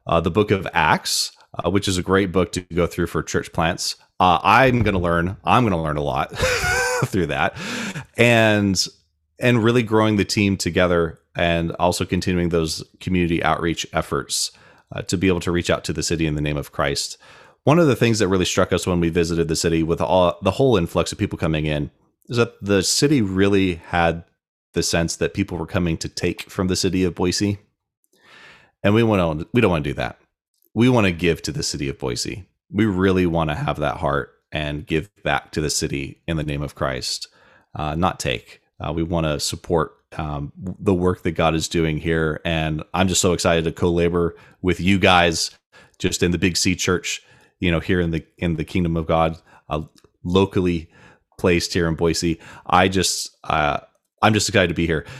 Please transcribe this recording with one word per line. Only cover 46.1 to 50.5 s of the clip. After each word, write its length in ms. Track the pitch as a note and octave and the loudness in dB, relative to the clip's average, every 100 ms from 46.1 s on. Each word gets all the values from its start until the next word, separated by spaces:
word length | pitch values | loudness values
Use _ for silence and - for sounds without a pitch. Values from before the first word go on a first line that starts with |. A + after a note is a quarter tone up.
| - | 0
in 80 | F2+ | 0
the 80 | F2 | 0
Big 180 | F#2 E2+ | 0 0
C 180 | G2 | 0
Church, 460 | F2+ - F2+ - - _ _ _ - | 0 0 -2 -4 -10 _ _ _ -4
you 100 | F2 | -2
know, 80 | D#2+ | 0
here 200 | - F#2 | 0 0
in 120 | E2 | 0
the, 120 | D#2+ - - | -2 -6 -6
in 160 | F2 D#2+ | -4 -2
the 80 | |
kingdom 320 | D#2 G2 F2 E2 | -4 -2 -2 -2
of 100 | D#2 | 0
God, 300 | E2 E2 D#2+ _ - - | 2 0 -2 _ -20 -8
uh, 140 | D2+ D2+ _ _ _ | -8 -8 _ _ _
locally 640 | F2+ F#2 G2 | 0 2 2